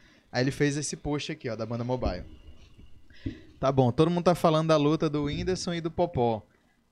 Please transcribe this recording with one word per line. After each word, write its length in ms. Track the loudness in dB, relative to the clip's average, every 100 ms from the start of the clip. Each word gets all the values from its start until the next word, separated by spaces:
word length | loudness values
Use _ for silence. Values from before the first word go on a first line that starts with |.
| _ _ _
Aí 120 | -2
ele 80 | -2
fez 260 | 2 0 0
esse 180 | -6 -8
post 340 | -6 -4 -6
aqui, 160 | -8 -8
ó, 80 | -6
da 100 | -6
banda 180 | -4
Mobile. 400 | -4 -2 -2 -4 -10 -18 -20 -20 -20 -20 -20 -20 -20 -12 -12 -12 -18 -4
"Tá 120 | 0
bom, 200 | 4 4
todo 180 | 4 2
mundo 140 | 4 2
tá 80 |
falando 360 | 4 4 2 4
da 80 | 4
luta 300 | 4 2 0
do 180 | -2 -4
Whindersson 500 | -4 -4 -4 -4 -6
e 60 |
do 100 | -6
Popó. 520 | -2 -2 2 0 0 -8 _ _ _ _